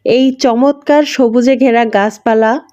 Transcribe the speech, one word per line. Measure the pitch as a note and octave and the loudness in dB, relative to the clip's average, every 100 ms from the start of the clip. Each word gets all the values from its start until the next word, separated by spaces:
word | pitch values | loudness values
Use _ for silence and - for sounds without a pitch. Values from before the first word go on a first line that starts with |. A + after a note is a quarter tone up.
| - | -2
এই | A#3+ C4 C4 | 0 0 0
চমৎকার | C4 A#3 C#4 C#4+ - D4 D4 | -2 0 0 -2 0 0 0
সবুজে | - A#3+ A#3 B3 C4 | -2 0 0 0 0
ঘেরা | C4 A#3 A#3 G3+ | 2 0 0 -2
গাছপালা, | G#3 G#3+ - A3 A3 C4+ - | -2 -4 -2 0 0 -2 -6